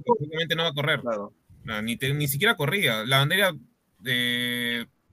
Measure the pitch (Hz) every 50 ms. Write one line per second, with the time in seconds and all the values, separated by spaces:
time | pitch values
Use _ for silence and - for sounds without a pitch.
0 | - - 151 147 147 151 160 160 165 151 165 160 165 165 139 143 139 160 151 117
1 | 110 120 110 104 101 104 - _ _ - - - - 113 110 107 110 117 117 -
2 | 131 135 143 147 147 135 139 139 202 226 233 - 143 139 196 202 175 127 110 110
3 | 110 127 135 135 139 151 180 196 202 185 156 - - _ _ _ _ _ _ _
4 | 101 131 123 123 123 120 120 120 123 120 123 123 120 120 120 120 117 - _ _
5 | _ _